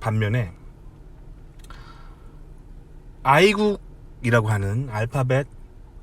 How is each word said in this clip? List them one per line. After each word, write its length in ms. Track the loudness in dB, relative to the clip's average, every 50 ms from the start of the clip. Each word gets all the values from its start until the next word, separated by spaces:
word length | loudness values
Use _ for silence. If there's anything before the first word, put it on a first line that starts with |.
반면에 520 | -4 0 0 2 2 2 2 0 0 -2 -6 -14 -16 -18 -18 -18 -18 -20 -18 -18 -20 -20 -18 -18 -18 -18 -18 -18 -18 -20 -20 -20 -18 -16 -16 -16 -16 -18 -18 -18 -18 -18 -18 -18 -18 -18 -18 -18 -18 -18 -18 -20 -18 -18 -18 -18 -18 -18 -20 -20 -18 -18 -12 -2
아이국이라고 1300 | 4 6 8 10 10 8 6 6 4 2 2 0 -6 -14 -18 -18 -18 -18 -12 -4 0 4 4 4 4 4
하는 400 | 0 0 0 0 -2 -2 -4 -2
알파벳 560 | -2 -2 -2 -2 0 0 2 2 2 2 0 -2 -8 -18 -18 -18 -20 -20 -20 -20 -20 -20